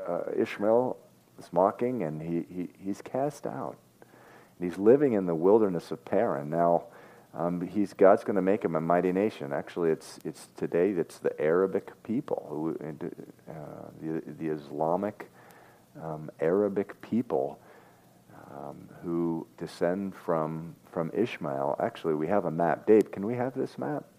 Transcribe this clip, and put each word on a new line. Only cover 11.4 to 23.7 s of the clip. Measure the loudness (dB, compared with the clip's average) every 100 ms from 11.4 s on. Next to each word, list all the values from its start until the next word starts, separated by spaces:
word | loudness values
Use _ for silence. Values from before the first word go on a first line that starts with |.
| 2 4 2 0 -6 -12
people, | -6 -4 -2 -4 -4
who, | -4 -4 -4 -8 -10 -10 -10 -18 -18 -16
uh, | -14 -12 -14 -16 -10
the, | -6 -6 -6 -6
the | -4
Islamic, | -4 -6 -2 0 0 -2 -6 -14 -20 -20 -20 -20 -20 _ -14
um, | -10 -10 -10 -2
Arabic | 2 2 2 0 -4 -6
people, | -2 -2 0 0 -2 -6 -18 -20 -20 -20 -20 -20 -20 -20 -18
um, | -14 -14 -14 -18 -12
who | -4 -2 0 -2 -6 -10
descend | -10 -2 0 0 -4 -6
from, | -2 0 0 -4 -8 -14 -8
from | -4 -2
Ishmael. | 0 -2 -2 -4 -2 -2 0
Actually, | -2 -2 -2
we | 0 2
have | 0 0
a |
map. | 0 0 2 6
Dave, | 6 6
can | 0 -4
we | -2
have | -4 -4
this | -6